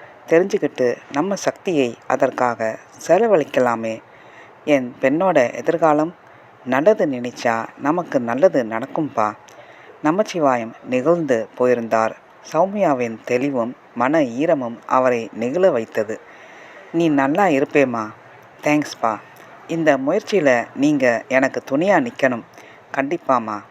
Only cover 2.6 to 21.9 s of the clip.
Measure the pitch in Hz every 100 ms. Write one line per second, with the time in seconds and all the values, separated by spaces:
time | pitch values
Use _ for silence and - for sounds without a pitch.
2.6 | 110 113 - - - 175 233 185 135 139
3.6 | 123 117 113 113 - - - - - -
4.6 | - 143 123 - 131 151 190 156 120 -
5.6 | 123 160 165 151 160 - - - - -
6.6 | 127 131 170 220 170 123 123 - 123 113
7.6 | 113 - 139 175 165 139 117 123 185 156
8.6 | 110 113 135 - 147 - 104 104 - -
9.6 | - - - - 151 180 214 175 143 123
10.6 | 113 - 120 127 139 175 147 117 107 -
11.6 | 127 120 113 113 110 - - - - 156
12.6 | 190 202 180 131 117 110 - 123 143 131
13.6 | 117 127 - 117 123 160 262 117 160 151
14.6 | 120 117 - 131 127 123 113 - 117 165
15.6 | 185 127 110 - 107 107 - - - -
16.6 | - - - 165 170 143 135 165 196 139
17.6 | 143 151 131 117 107 - - - - -
18.6 | 151 151 143 - 113 104 - - - -
19.6 | - 165 156 139 135 196 - 202 143 120
20.6 | - - 143 147 127 113 - 131 135 123
21.6 | - 139 185